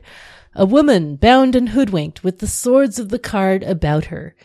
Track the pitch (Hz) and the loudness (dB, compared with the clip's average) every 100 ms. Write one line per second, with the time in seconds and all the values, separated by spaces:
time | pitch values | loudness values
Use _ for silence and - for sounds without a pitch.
0 | - - - - _ - 196 269 294 208 | -12 -20 -20 -20 _ -2 2 4 4 2
1 | 151 143 220 262 262 254 240 226 233 180 | 0 0 4 4 4 2 0 0 0 -2
2 | 151 - 180 185 208 - 247 254 277 196 | -6 -6 -6 -6 -8 -6 2 2 2 -2
3 | 202 240 - 208 190 190 - 170 151 151 | -8 -8 -6 -2 0 -2 -2 -4 -2 -2
4 | - 160 151 _ | -4 -10 -16 _